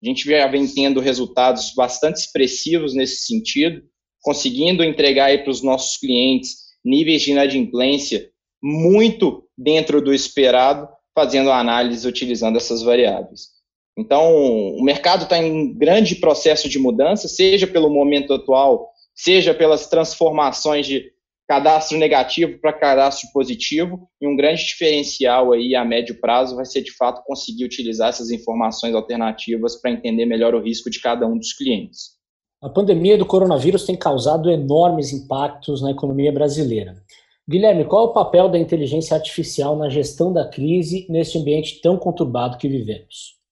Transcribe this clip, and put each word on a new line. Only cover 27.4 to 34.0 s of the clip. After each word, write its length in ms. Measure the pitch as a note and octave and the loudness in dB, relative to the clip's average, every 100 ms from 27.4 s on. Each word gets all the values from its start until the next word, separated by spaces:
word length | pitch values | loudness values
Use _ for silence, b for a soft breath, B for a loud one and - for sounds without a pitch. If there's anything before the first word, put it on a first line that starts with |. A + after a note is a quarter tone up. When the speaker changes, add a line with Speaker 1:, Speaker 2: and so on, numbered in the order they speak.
| - A2+ | -10 -8
Speaker 1:
utilizar 440 | B2 B2 A#2 A2 A2+ | -8 -6 -8 -2 -2
essas 220 | A#2+ A#2 | -2 -8
informações 640 | A#2 A#2 A2+ A2+ A2+ A#2 | -8 -6 -2 -2 -4 -4
alternativas 840 | A2+ A2 A#2+ A2+ A2 - A2+ A2+ - | -4 -4 -4 -4 -6 -6 -4 -4 -4
pra 120 | B2 | -6
entender 340 | A#2 A#2+ A2+ | -4 -2 -2
melhor 300 | A#2 A2+ A#2 | 0 2 2
o 80 | A#2+ | 2
risco 260 | G#2+ A2+ - | -2 -6 -8
de 120 | A2 | -6
cada 260 | B2 A#2+ A#2 | -4 -2 -2
um 100 | A2+ | -2
dos 160 | A2 | -6
clientes. 680 | - C3+ - - - - _ _ _ _ _ | -6 -4 -4 -6 -18 -20 _ _ _ _ _
Speaker 2:
A 80 | C#3 | -6
pandemia 480 | D#3 G3+ E3+ F3 G#3 | -2 2 2 4 4
do 80 | F#3 | 4
coronavírus 580 | F#3+ F#3 D3+ C#3 F#3+ | 2 2 2 2 0
tem 120 | - | -2
causado 520 | F#3 | -4